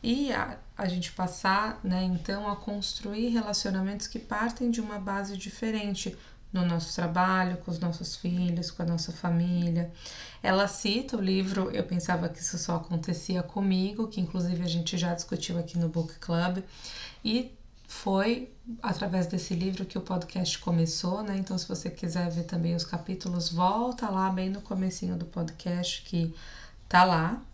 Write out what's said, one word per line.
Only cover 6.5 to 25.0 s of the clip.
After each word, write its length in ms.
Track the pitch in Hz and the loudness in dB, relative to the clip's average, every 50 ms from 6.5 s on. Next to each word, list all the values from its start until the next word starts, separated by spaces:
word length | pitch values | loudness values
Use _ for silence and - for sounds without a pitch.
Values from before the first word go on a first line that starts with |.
no 140 | - 185 175 | 0 2 2
nosso 280 | 175 170 165 165 - - | 2 2 0 -2 -2 -2
trabalho, 640 | - 175 165 165 180 185 185 185 185 185 180 180 | -2 -2 2 4 4 4 4 4 4 2 2 0
com 140 | 175 - - | -2 -4 -4
os 80 | 170 165 | -4 0
nossos 360 | 180 175 165 - - - - | 0 -2 -2 -2 -6 -8 -8
filhos, 560 | - - 180 175 180 180 175 175 170 170 - | -4 -2 0 0 2 2 2 2 0 -2 -4
com 120 | - - 170 | -4 -2 0
a 20 | |
nossa 260 | 165 170 165 - - | 0 0 0 -2 -4
família. 800 | 165 - - 175 170 170 175 180 175 175 175 170 165 170 170 170 - - - - - - - - - - - | -6 -2 0 2 4 4 4 4 4 4 4 4 2 2 0 -2 -6 -12 -14 -14 -12 -12 -14 -16 -14 -2 2
Ela 240 | 202 190 196 202 | 4 4 6 4
cita 480 | 196 - - - 202 202 240 269 - 254 | 2 0 -2 0 2 2 2 0 0 -2
o 60 | 214 | 0
livro 480 | 190 185 190 190 190 190 190 196 185 - | 2 4 4 4 2 2 2 2 0 2
Eu 120 | - - - | 0 -2 0
Pensava 440 | - 180 175 - - 180 165 175 | 0 0 -2 2 2 0 2 0
Que 120 | 170 - - | -2 -4 -4
Isso 180 | - - - | -6 -4 -4
Só 180 | 165 - - 170 | -4 -2 0 -2
Acontecia 680 | 165 165 - 175 165 160 - 170 - - - 185 180 175 | -2 -2 -2 -2 -2 0 -2 -4 -4 -2 -2 -2 -2 -2
Comigo, 640 | - - 202 196 196 185 180 190 202 208 220 220 | -2 -2 0 2 4 4 4 2 0 0 -2 -4
que 120 | 214 - 190 | -2 0 -2
inclusive 420 | 180 - - 185 175 175 180 170 | -2 0 0 0 0 2 0 0
a 60 | 180 | 0
gente 300 | 170 160 170 165 - - | 0 0 0 0 0 0
já 160 | 170 175 175 170 | 0 0 0 0
discutiu 440 | 170 - - - 147 - - 175 | -2 -2 -4 -4 -4 -2 -2 -2
aqui 200 | 170 165 165 - | -2 -2 -2 0
no 100 | 175 170 | 0 0
Book 280 | 160 165 170 160 156 - - | 2 2 0 -2 -2 -6 -10
Club, 440 | - - 170 165 175 180 180 190 185 - - - - - - - - - - - - | -4 0 2 2 2 2 0 0 -4 -8 -14 -14 -14 -12 -12 -10 -12 -12 -14 -6 -2
e 300 | 226 220 247 247 - - - - - - - - | 0 2 2 0 -2 -10 -18 -20 -20 -20 -20 -18
foi 640 | - - - - 196 190 190 202 220 240 254 254 - - - - 240 233 - | -14 -14 -4 0 2 4 4 4 4 2 2 -2 -10 -14 -16 -14 -12 -10 -4
através 460 | - 214 175 - - 196 180 185 175 | -2 -2 0 0 0 0 2 2 2
desse 260 | - - 180 - - 180 | 2 0 -2 -2 0 -2
livro 320 | 170 180 190 190 185 190 | 0 0 0 0 -2 -4
que 120 | 180 - | -4 -4
o 40 | 190 | -6
podcast 580 | 180 - 190 175 170 - - 185 180 - - - | -4 -2 -2 -2 -2 -2 -2 -2 0 0 -2 -2
começou, 640 | - 170 170 170 165 165 160 - - 180 185 208 214 | 0 2 4 4 4 4 2 -2 0 0 -2 -2 -2
né? 140 | 208 196 | -2 -2
Então, 200 | 196 185 - 185 | -2 -2 -2 -2
se 100 | 180 - | -4 -2
você 220 | - 165 160 - 170 | -4 -6 -4 -4 -6
quiser 400 | - - - 175 160 180 175 170 | -6 -4 -6 -2 0 0 0 0
ver 140 | 165 170 170 | 0 -2 -2
também 300 | - 180 170 165 170 170 | -2 0 0 2 2 0
os 120 | 170 - | 0 -2
capítulos, 640 | - - 165 - - 185 185 - 196 175 175 165 160 | -4 -4 -6 -4 -4 -6 -4 -2 -2 -2 0 -2 0
volta 600 | 170 170 185 185 - - 240 254 240 - 240 214 | 2 4 4 4 4 4 0 0 -2 -2 -2 0
lá 200 | 190 190 190 190 | 2 2 2 2
bem 200 | 185 185 185 190 | 2 0 0 -2
no 120 | 196 202 | -2 -4
comecinho 540 | - - 196 185 185 185 180 - | -4 -4 -2 0 0 -2 -2 -2